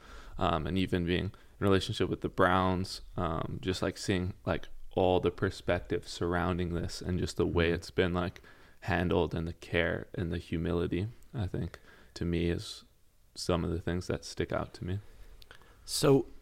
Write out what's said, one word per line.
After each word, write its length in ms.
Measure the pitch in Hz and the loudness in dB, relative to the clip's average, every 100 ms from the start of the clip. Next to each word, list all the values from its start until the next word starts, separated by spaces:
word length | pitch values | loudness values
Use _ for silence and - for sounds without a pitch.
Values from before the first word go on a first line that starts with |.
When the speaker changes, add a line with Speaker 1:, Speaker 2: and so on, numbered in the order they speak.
| - - - - | -14 -16 -12 -2
Speaker 1:
um, 280 | 90 85 73 | 2 2 0
and 120 | 92 | 0
even 260 | 90 92 | 2 2
being 200 | 85 87 92 | 2 0 0
in 40 | - - - | -6 -16 -2
relationship 480 | 101 95 - 110 92 | 4 4 4 0 0
with 140 | 107 | -2
the 60 | 90 | -2
Browns, 760 | - 92 92 92 92 95 - - - | 4 4 6 4 2 -2 -6 -8 -4
um, 420 | 87 82 - 90 | -2 -2 -4 -4
just, 220 | 92 87 | -2 0
like, 160 | 92 - | -2 -2
seeing, 360 | - 95 90 - - | 0 0 0 -4 -2
like, 220 | 85 - - - | -2 -4 -8 -4
all 280 | - 92 90 | 2 6 6
the 100 | 90 | 4
perspective 760 | - 95 - - 87 - 87 - | 2 -2 -2 0 0 0 -4 -4
surrounding 680 | - 87 87 90 87 87 | -4 0 2 2 0 0
this 260 | 85 - - | -2 -4 -6
and 180 | 82 90 | -4 -2
just 180 | - - | -2 0
the 100 | 87 | 2
way 240 | 85 82 | 4 2
Speaker 2:
Mm-hmm. 20 | |
Speaker 1:
it's 180 | 87 - | 2 -2
been, 220 | - 90 | 0 2
like, 260 | 90 90 - - - - - | 2 -2 -4 -14 -20 -20 -10
handled 540 | - 87 87 87 80 | -2 2 4 4 2
and 120 | 85 82 | 0 -4
the 60 | |
care 540 | - - 87 82 87 - | -6 -2 0 2 0 -4
and 180 | - 85 | -4 -4
the 60 | 87 | -4
humility, 680 | - 82 85 87 85 87 107 - - | -4 -2 0 0 0 0 -2 -6 -12
I 120 | - 95 | -6 -4
think, 320 | - 85 - - - - | -4 -6 -10 -20 -20 -16
to 100 | - | -6
me 260 | 85 85 85 | -2 2 2
is 340 | 85 - - - _ - - - | 0 -4 -12 -16 _ -20 -20 -20
some 300 | - - 87 | -6 0 0
of 60 | 85 | 0
the 80 | 85 | -2
things 260 | 85 87 - | -2 -2 -2
that 180 | - | -4
stick 280 | - - 87 | -4 -6 -2
out 200 | - - | -2 -4
to 100 | - | -8
me. 140 | 87 98 - - - - - - - - | -6 -6 -8 -16 -18 -18 -20 -20 -20 -18
Speaker 3:
So 420 | - - 143 135 - - | -6 2 6 6 4 -6